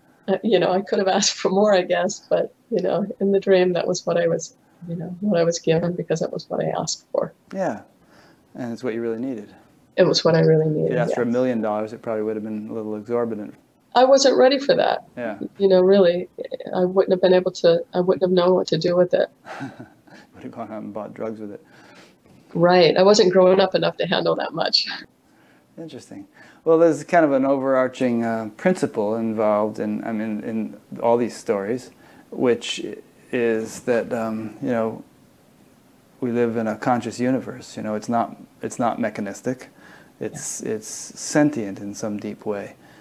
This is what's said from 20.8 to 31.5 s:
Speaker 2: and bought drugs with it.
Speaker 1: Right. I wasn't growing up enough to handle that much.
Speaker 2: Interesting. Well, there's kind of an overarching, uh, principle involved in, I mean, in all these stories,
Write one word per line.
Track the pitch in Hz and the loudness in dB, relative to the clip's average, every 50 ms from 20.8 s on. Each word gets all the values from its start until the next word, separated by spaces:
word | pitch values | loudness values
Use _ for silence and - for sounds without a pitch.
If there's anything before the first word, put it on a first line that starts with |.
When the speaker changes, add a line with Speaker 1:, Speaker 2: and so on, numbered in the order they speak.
Speaker 2:
and | 107 104 | -10 -10
bought | 101 107 104 - - | -10 -10 -10 -10 -10
drugs | - 113 113 113 107 | -8 -8 -8 -8 -8
with | 110 104 | -12 -12
it. | 104 - _ _ - - - - - - - - _ _ _ _ - - _ _ | -14 -16 _ _ -20 -20 -20 -20 -20 -20 -20 -20 _ _ _ _ -20 -20 _ _
Speaker 1:
Right. | - 170 165 175 180 180 175 151 - | 0 2 4 6 6 8 6 6 6
I | - | 6
wasn't | 185 196 208 214 208 185 | 6 6 6 6 6 6
growing | 180 190 185 185 185 190 | 6 6 6 6 6 6
up | 196 185 - | 4 2 2
enough | 170 165 165 - | 0 -2 -2 -2
to | - - | -2 -2
handle | 170 - 175 170 85 80 | -2 -2 0 0 0 -2
that | - - - | -2 -4 -4
much. | - 85 - - - - - - - - - - _ _ _ _ _ _ _ _ _ _ _ _ _ - | -4 -4 -2 -2 -2 -2 -2 -4 -8 -12 -14 -18 _ _ _ _ _ _ _ _ _ _ _ _ _ -16
Speaker 2:
Interesting. | 165 160 135 120 - - 107 101 98 - _ - - - - _ - | -16 -14 -16 -16 -18 -18 -18 -18 -20 -20 _ -20 -20 -20 -20 _ 2
Well, | 160 165 160 | 4 6 6
there's | 170 165 151 139 143 | 6 6 4 2 -2
kind | - 180 175 165 | 2 4 4 4
of | 143 | 4
an | 139 131 135 | 4 2 2
overarching, | 135 139 135 131 135 135 131 127 123 127 - 131 123 117 117 | 2 0 0 0 2 2 2 2 0 0 -2 -2 0 0 0
uh, | 117 117 113 113 113 107 - - | -2 -2 -4 -4 -6 -8 -8 -2
principle | - 180 - - 151 127 - 117 104 104 110 | 0 0 0 2 -2 -2 -2 -2 -2 -2 -2
involved | 117 113 113 110 110 107 107 104 104 107 110 - - | -2 -2 -2 -2 0 2 2 2 2 0 -2 -4 -4
in, | 104 107 104 107 - | -6 -4 -4 -6 -6
I | 113 | -6
mean, | 113 107 110 113 107 104 | -6 -6 -4 -6 -6 -6
in | 110 120 110 113 107 104 - - _ _ - - | -6 -6 -6 -6 -6 -8 -10 -14 _ _ -8 -2
all | - 117 117 | 0 2 2
these | 120 120 104 - | 2 0 -2 -6
stories, | - - - | -6 -4 -2